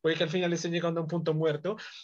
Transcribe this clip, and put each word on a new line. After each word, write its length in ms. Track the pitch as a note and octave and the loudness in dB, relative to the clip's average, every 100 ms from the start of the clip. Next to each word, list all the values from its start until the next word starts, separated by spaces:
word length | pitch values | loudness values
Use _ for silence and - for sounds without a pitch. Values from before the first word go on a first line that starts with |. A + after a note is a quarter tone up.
puede 120 | D#3+ | 0
que 100 | E3 | 2
al 40 | E3 | 0
final 240 | F3+ F3 | 2 0
estén 200 | E3+ F3 | 0 0
llegando 280 | E3+ E3+ E3+ | 0 0 0
a 40 | |
un 40 | D#3 | -2
punto 240 | E3+ D#3+ | -2 0
muerto. 460 | D#3 D#3+ D3 F3+ A3 - - | 2 2 0 -2 -6 -8 -18